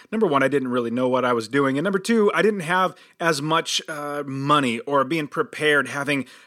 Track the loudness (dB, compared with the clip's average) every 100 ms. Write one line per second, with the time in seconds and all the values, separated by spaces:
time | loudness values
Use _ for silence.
0 | -8 0 2 4 4 2 0 -2 -2 0
1 | 0 2 2 0 0 0 2 0 0 -2
2 | 0 2 4 4 2 0 -2 0 0 -2
3 | -20 -4 -2 0 0 -2 0 -4 -6 -10
4 | -8 -8 -6 -4 2 2 2 -2 0 0
5 | 0 -2 -4 -4 -6 -2 2 2 0 -4
6 | -2 -4 -4 -14